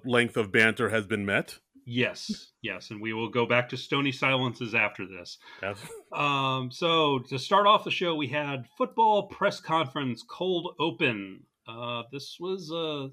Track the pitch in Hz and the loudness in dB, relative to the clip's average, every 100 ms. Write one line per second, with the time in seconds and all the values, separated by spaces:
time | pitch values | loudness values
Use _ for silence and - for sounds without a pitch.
0 | 127 120 117 123 104 113 110 107 113 110 | 2 4 4 2 2 6 6 6 2 0
1 | 98 107 98 104 - - _ - - 120 | 0 -2 0 0 -2 -10 _ -20 -8 -2
2 | 113 - - 208 - _ 110 92 - 107 | -2 -2 -8 -10 -10 _ -8 -8 -10 -10
3 | 110 110 113 123 117 120 123 123 - 143 | -6 -4 -2 0 2 2 0 -6 -4 -2
4 | 139 127 135 135 127 110 117 110 104 - | -2 0 0 2 0 -4 -4 0 0 -2
5 | 92 92 87 - - - 98 101 - 453 | -12 -12 -16 -18 -20 -10 -8 -8 -12 -18
6 | - - 147 139 135 131 127 123 170 165 | -12 -4 0 0 0 0 -4 -2 2 4
7 | 151 135 117 135 - 202 202 208 208 - | 4 2 -2 -6 2 4 8 6 4 -2
8 | 175 160 139 147 143 139 120 _ 254 - | 0 -2 -2 -2 -4 -6 -8 _ -4 4
9 | 220 208 196 - 202 202 - 160 151 156 | 4 4 0 0 0 0 -2 0 0 -2
10 | 135 117 - - 180 175 170 - 160 - | -4 -4 -8 -4 -2 0 -4 -2 -2 0
11 | 147 107 98 95 - _ - 113 120 120 | 0 0 -6 -12 -20 _ -18 -10 -8 -8
12 | 120 135 135 - 175 190 156 165 160 147 | -8 -12 -14 -12 -8 -8 -6 -6 -4 -4
13 | 135 | -8